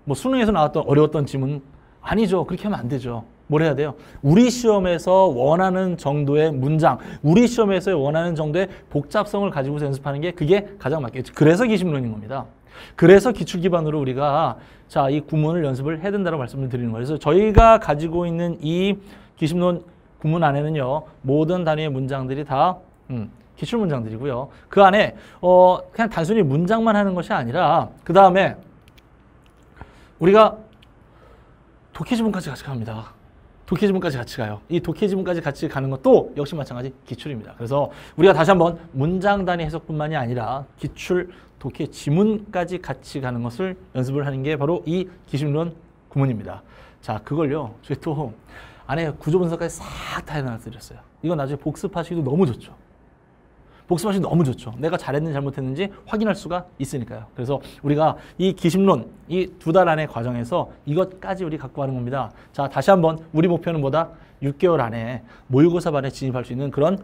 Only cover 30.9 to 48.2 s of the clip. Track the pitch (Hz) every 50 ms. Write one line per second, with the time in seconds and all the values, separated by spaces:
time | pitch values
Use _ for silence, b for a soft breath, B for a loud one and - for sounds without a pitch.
30.9 | _ _ - b b b b b b b b b b b _ _ _ _ _ _
31.9 | - - 160 - 247 226 226 220 208 185 165 151 131 - - 143 135 120 110 113
32.9 | 110 110 110 - - - - - - - - - _ - - - 190 156 214 196
33.9 | 190 190 175 170 139 127 117 - - - 113 107 104 104 - - 160 175 175 170
34.9 | 156 - 214 196 190 190 190 185 180 170 160 147 131 - - 143 - 135 135 135
35.9 | 135 131 - 262 254 170 120 - - 143 143 139 170 156 131 - 127 123 127 135
36.9 | 127 - _ - 131 - - 151 139 110 101 101 - - 117 113 135 143 139 B
37.9 | B B B B B - 165 196 180 156 160 - 196 180 165 170 170 - - -
38.9 | - 135 135 165 180 185 185 202 202 202 190 180 175 170 165 151 160 160 - -
39.9 | 160 151 151 151 160 147 123 117 123 123 110 107 123 139 139 - _ - - 143
40.9 | - - - - 185 180 175 180 B B B B B _ - 135 - - 160 -
41.9 | - - - 147 143 175 208 220 214 202 - - - 180 175 170 185 175 - -
42.9 | 135 - - - - 147 127 127 123 120 120 120 120 120 185 190 185 - - -
43.9 | - 131 127 127 135 147 143 143 135 135 131 147 156 143 143 147 175 170 - 147
44.9 | 165 185 180 185 B B B - - 131 147 147 143 156 165 170 160 - - -
45.9 | _ _ _ _ - 139 139 135 120 104 98 92 92 98 b b b b b b
46.9 | b b - - 113 104 - - 143 156 165 135 139 156 139 107 107 - - -
47.9 | 139 - - 165 151 147